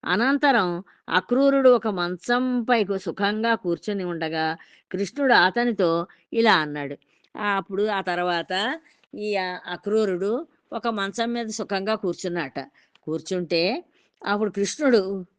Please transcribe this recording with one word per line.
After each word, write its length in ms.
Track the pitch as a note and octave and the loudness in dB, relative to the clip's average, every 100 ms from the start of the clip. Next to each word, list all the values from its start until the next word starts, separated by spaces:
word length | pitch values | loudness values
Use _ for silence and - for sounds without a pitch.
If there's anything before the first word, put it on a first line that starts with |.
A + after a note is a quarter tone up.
| - | -2
అనంతరం 760 | F3+ B3 C#4 C#4+ B3 F#3 F3 - _ - | 0 2 2 4 4 2 -2 -8 _ -2
అక్రూరుడు 600 | F3 F#3+ B3 C#4 C#4 C4 | -2 0 4 4 6 6
ఒక 180 | A#3+ A3+ | 6 2
మంచంపై 960 | F#3+ F3 F3+ - A#3+ B3+ B3 A3+ A#3+ | -2 -4 -6 -2 0 0 -2 2 2
కు-, 140 | F#3+ G3 | 2 -2
సుఖంగా 580 | F#3 - G3+ G#3+ A3+ - | -4 -2 -2 0 0 0
కూర్చొని 480 | F3+ E3+ - G3+ | 0 -4 -4 -4
ఉండగా 540 | F3+ E3+ D#3+ D#3+ D#3+ E3 - _ _ | -4 -4 -4 -2 -4 -4 -12 _ _
కృష్ణుడు 420 | F3+ G3 C#4+ C#4 | -6 -6 0 4
అతనితో 760 | G#3+ F3+ F#3+ A#3+ G#3 F3+ E3 F3 _ _ | 6 6 2 0 2 2 2 -2 _ _
ఇలా 220 | A3+ A3+ F#3 | 2 4 4
అన్నాడు. 420 | D3+ D3 C#3+ C#3+ _ _ _ - | 2 -6 -8 -10 _ _ _ -6
ఆ, 100 | G#3 | -2
అప్పుడు 400 | G3 F#3 G3 G#3+ | -2 -2 -2 -2
ఆ 140 | G3+ | -2
తర్వాత 760 | F#3 F3 F3+ E3+ E3 F#3 A3 D#4+ _ _ _ F#3+ | -2 -2 0 -2 -2 -4 -2 -6 _ _ _ -8
ఈ, 200 | G#3 G3+ | -4 -2
ఆ, 240 | F#3 F3+ - | -4 -6 -10
అక్రూరుడు 840 | F3+ - A3 G#3+ F3+ G3 A#3 E4 _ _ | -8 -2 0 2 0 -2 -2 -6 _ _
ఒక 140 | A#3 A#3+ | -6 -4
మంచం 460 | A3 G3 G3 A#3 | -4 -4 -2 -4
మీద 140 | A#3+ A3+ | -2 -6
సుఖంగా 480 | G#3+ G#3 G3 G3 A3 | -8 -4 -4 -2 -2
కూర్చున్నట. 640 | F#3+ E3+ F#3 F3 C#3 C#3 C3+ _ _ _ | -2 -4 -4 -4 -6 -8 -12 _ _ _
కూర్చుంటే 800 | - D#3 D#3+ F#3 E3+ E3+ F3 C4+ - _ _ _ - | -8 -8 -4 -6 -2 0 0 -2 -8 _ _ _ -4
అప్పుడు 240 | G3+ G#3+ | -2 -2
కృష్ణుడు 760 | G3+ G3 - D4 A#3 F#3+ G3 F3+ | -2 -4 0 4 4 2 -6 -10